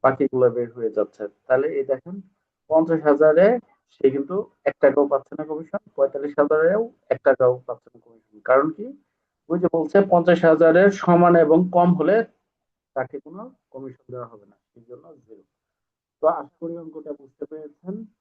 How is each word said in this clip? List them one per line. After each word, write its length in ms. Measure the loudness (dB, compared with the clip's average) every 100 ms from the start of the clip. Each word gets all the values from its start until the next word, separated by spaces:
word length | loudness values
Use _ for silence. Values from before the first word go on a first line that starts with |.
বাকিগুলো 420 | 0 0 -2 2 0 0
বের 120 | -8 -6
হয়ে 180 | -6 -4
যাচ্ছে। 260 | -6 _ -16 _ -2
তাহলে 200 | -2 -2 -6
এই 60 | -6
দেখেন 240 | -6 -8 -18 -18 _ _ _ _
পঞ্চাশ 300 | 0 0 0 0
হাজারে 380 | 4 4 4 2 2 _ _ _
সে 120 | _ 0
কিন্তু 260 | 0 -6 -8 -8 _ -8
এক 80 | 0
টাকাও 240 | 0 2 0
পাচ্ছে 200 | -2 -6 -14
না 60 | -10
কমিশন, 320 | -10 -10 -14 _
পঁয়তাল্লিশ 380 | -4 -4 -4 -6 -2
হাজারেও 420 | 0 2 0 0 -6 _ _
এক 80 | -2 0
টাকাও 240 | 2 0 -2 -10
পাচ্ছে 220 | -16 _
না 60 | _
কমিশন। 320 | _ _ _ -16 0
কারণ 180 | 2 2 -6
কি? 100 | -14 -16 _ _ _ _ _
ওই 80 | -4
যে 60 | -2 -2
বলছে 200 | 0 0 2
পঞ্চাশ 280 | 2 2 2 4
হাজারের 380 | 4 4 4 2 2
সমান 320 | 0 4 6 4
এবং 140 | 4 2 2 2
কম 120 | 2 2
হলে 180 | 0 0 -2 _ _ _ _ _ _ -10
তাকে 200 | -10 -12
কোনো 220 | -18 -20 -20 _ _
কমিশন 320 | -20 -20 -20 _
দেওয়া 160 | -18 -18
হবে 140 | -20 _
না, 60 | _ _
সেই 140 | _ _
জন্য 140 | -20 -20 -20
জিরো। 200 | _ -20 _ _ _ _ _ _ _ _
তো 20 | -2 -2
আশা 140 | -10 _
করি 140 | -14 -12
অঙ্কটা 300 | -16 -18 -16 -16
বুঝতে 240 | -18 _ -18
পেরেছেন। 440 | -16 -20 _ -16 -14 -16 _